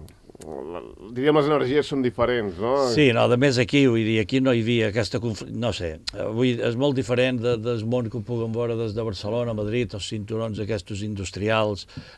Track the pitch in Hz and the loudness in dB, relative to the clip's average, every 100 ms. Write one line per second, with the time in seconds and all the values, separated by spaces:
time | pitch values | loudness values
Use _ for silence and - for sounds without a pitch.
0 | 78 - - - 78 71 71 87 58 - | -12 -20 -20 -18 -14 -12 -10 -12 -14 -16
1 | 101 123 143 151 143 147 127 147 - 139 | -12 0 4 4 4 2 2 2 0 0
2 | 123 120 117 123 104 87 113 139 131 117 | 0 2 2 2 -2 -2 0 2 2 6
3 | 139 117 113 120 143 123 120 143 135 113 | 6 6 4 4 4 4 2 4 6 4
4 | 110 110 98 131 131 120 110 120 107 107 | 2 2 2 2 2 2 2 2 2 0
5 | 101 104 117 101 - 110 117 - 85 78 | -2 -2 -4 -4 -6 -4 -4 -4 -6 -8
6 | - 101 104 110 127 120 117 117 143 131 | -10 -8 -4 0 0 2 -2 0 0 0
7 | 113 123 127 127 120 117 113 117 110 123 | 0 2 2 0 -2 -2 -2 -2 -2 -2
8 | 110 117 104 120 113 113 120 117 113 104 | -2 -6 -6 -4 -4 -2 -2 -2 -4 -4
9 | 113 98 101 117 120 107 104 120 110 104 | -4 -6 -4 -2 -2 -2 -2 -2 -2 -6
10 | - 110 101 110 113 104 104 107 - 98 | -8 -8 -6 -4 -4 -4 -4 -4 -6 -8
11 | 107 98 92 92 104 110 107 98 - - | -6 -6 -6 -4 0 2 2 -2 -8 -16
12 | - | -16